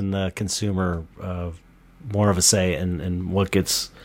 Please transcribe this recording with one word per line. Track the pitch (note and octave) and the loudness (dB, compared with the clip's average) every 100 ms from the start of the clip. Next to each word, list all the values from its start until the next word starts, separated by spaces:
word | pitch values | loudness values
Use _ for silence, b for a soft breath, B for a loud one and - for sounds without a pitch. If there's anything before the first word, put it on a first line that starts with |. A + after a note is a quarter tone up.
| G2 | 0
in | |
the | G2 F#2+ | 0 -2
consumer, | - G2+ - G#2 F#2+ F2+ E2+ D#2+ - | -4 -4 -2 -2 0 0 -2 -6 -10
uh, | F#2+ F2+ F2 E2 - - - - A2+ | -8 -6 -6 -10 -18 -20 -20 -18 -4
more | G2+ G#2 | 2 4
of | F2+ | 4
a | |
say | - G#2 F#2 | 4 4 2
in, | D#2 F2+ E2+ | 0 -2 -2
in | F2+ F2+ F2+ | -4 -4 0
what | F#2 F#2+ | 0 2
gets | G2 F2 - - B | 2 0 -2 -6 B